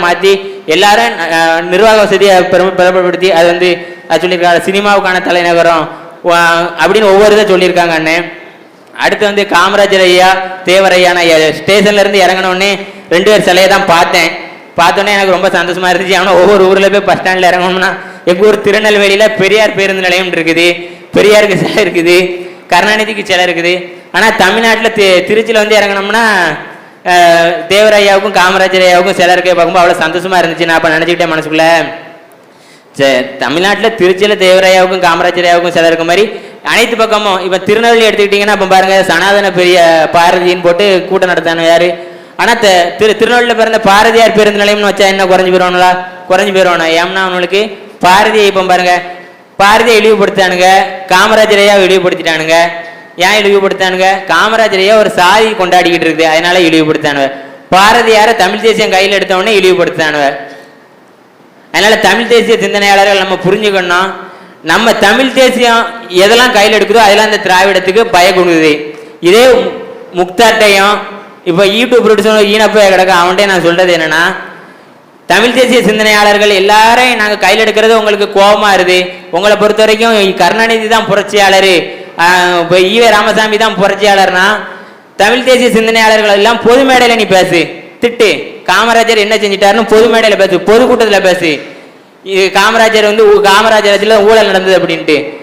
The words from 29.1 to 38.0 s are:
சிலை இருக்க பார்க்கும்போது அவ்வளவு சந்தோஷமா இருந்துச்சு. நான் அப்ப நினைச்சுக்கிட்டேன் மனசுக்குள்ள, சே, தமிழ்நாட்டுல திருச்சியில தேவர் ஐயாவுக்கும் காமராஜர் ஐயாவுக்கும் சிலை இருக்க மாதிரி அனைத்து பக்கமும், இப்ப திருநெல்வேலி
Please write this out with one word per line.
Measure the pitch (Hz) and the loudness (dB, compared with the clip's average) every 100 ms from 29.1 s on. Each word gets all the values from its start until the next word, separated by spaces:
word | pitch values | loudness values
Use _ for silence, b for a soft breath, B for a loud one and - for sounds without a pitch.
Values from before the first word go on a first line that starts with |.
சிலை | 175 175 | 0 0
இருக்க | 180 180 | 0 0
பார்க்கும்போது | 175 165 185 | 0 0 2
அவ்வளவு | 175 175 | 0 0
சந்தோஷமா | 160 175 185 185 | -4 -4 -2 -2
இருந்துச்சு. | 165 160 | -2 -2
நான் | 165 165 | -2 0
அப்ப | 165 | 0
நினைச்சுக்கிட்டேன் | 156 165 170 170 | -2 -2 -2 -2
மனசுக்குள்ள, | 156 151 156 160 165 147 - - - - - _ B B B B | -4 -4 0 2 0 -2 -10 -18 -20 -20 -20 _ B B B B
சே, | - 139 127 127 - | -2 0 0 -4 -6
தமிழ்நாட்டுல | 127 156 190 196 220 | -4 -2 -2 -2 -2
திருச்சியில | - 180 185 208 196 | 0 0 0 0 0
தேவர் | 185 185 | 2 2
ஐயாவுக்கும் | 190 185 185 185 | 4 2 0 0
காமராஜர் | 175 170 175 175 | 0 0 -2 -2
ஐயாவுக்கும் | 175 175 175 | 0 0 0
சிலை | 170 165 | 0 0
இருக்க | 165 | 0
மாதிரி | 165 180 214 B B B | 0 0 -2 B B B
அனைத்து | - 180 220 226 | -4 -2 -2 -2
பக்கமும், | 220 214 208 185 | -2 -2 -2 -4
இப்ப | 180 185 | -2 -4
திருநெல்வேலி | 185 214 233 233 | -2 0 2 2